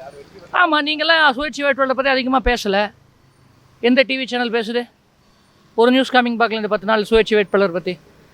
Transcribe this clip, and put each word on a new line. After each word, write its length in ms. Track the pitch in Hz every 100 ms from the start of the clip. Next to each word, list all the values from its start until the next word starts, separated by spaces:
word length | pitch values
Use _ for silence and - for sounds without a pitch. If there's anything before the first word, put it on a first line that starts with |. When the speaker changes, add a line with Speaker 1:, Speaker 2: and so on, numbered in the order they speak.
Speaker 1:
யாரும் 180 | 135 143
வெற்றி 180 | - -
பெற 200 | - -
Speaker 2:
ஆமா, 160 | 349 302 294
நீங்கெல்லாம் 340 | 302 311 330 302 240
சுயேட்சை 280 | 302 254 285
வேட்பாளரை 300 | 269 262 247
பத்தி 140 | 269
அதிகமா 260 | 262 254 262 240
பேசல. 300 | 240 208 196 208 - _ _ _ _ _ _ _ _ 233
எந்த 140 | 262 254
டி 80 | 262
வி 60 | 240
சேனல் 220 | 247 240 233
பேசுது? 260 | 214 240 240 _ _ _ _ _ _ _ _ -
ஒரு 80 | 233
நியூஸ் 180 | 262 254 254
காமிங் 220 | 240 226
பார்க்கல 200 | 226 220
இந்த 100 | 208
பத்து 160 | 214 196
நாள் 180 | 220 202
சுயேட்சை 280 | 226 214 214
வேட்பாளர் 380 | 202 196 196 175
பத்தி. 160 | 180 175 - _ _